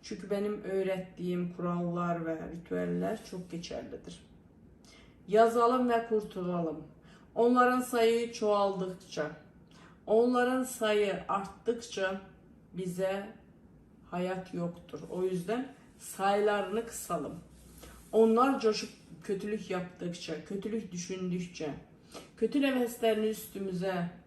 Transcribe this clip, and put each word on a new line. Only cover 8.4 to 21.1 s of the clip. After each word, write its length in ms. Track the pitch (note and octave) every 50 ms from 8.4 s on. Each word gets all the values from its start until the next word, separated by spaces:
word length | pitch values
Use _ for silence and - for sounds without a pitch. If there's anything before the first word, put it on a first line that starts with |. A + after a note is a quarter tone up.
| A3 G#3 G#3 G3+ G3+ G3 F#3 F3 F#3 F#3 F3+ - - - - - D3+ D3+ - - - - - - - - - - - - - - -
onların 560 | - G#3 A3 A#3+ B3 B3 B3 B3 B3 B3+ C4 B3+
sayı 600 | B3 - - A3+ G#3+ G#3+ G#3 G#3 G3 F#3 F3 - -
arttıkça 920 | F#3+ G3+ F#3+ - - - - - A#3+ A#3+ - - - G3+ F#3+ F#3+ F#3+ G3 - - - - - - - - - - -
bize 640 | F3 F#3+ F3+ F3 F3+ F#3+ F#3+ G3 G3 - D#4 E4 - - - - - - - - - - - - - - - -
hayat 400 | F3 F3+ F#3 F#3 F3+ F#3 - -
yoktur. 460 | F3 E3+ E3+ F3 - - - - D3+ - -
O 120 | - F3+ F#3
yüzden 520 | F#3 F#3 F3 F3 F#3+ A3 B3 C4 - - - - - - -
sayılarını 880 | - - - - F#3+ G3 G3+ G#3 G#3 G#3+ G#3 G#3 G3 F#3 G3 A3+ A#3
kısalım. 540 | A#3 - - - - F3+ D#3 D3 - - E3+ - - - - - - - - - - - - - - -
Onlar 480 | G#3+ A3+ A3+ A3 A3+ B3+ C#4 C4+ G#3+
coşup 300 | - A3 G#3+ - - - - - - - - - -
kötülük 460 | - G3+ F#3+ G#3 G#3 G#3+ G#3+ - -
yaptıkça, 760 | F#3+ F3+ F3 - - - F3+ F3 E3+ - - - D#3+ D3+ -
kötülük 480 | - G3 G3 - A3 G#3 A3+ F#3+ F3+ F3
düşündükçe, 840 | F3 - -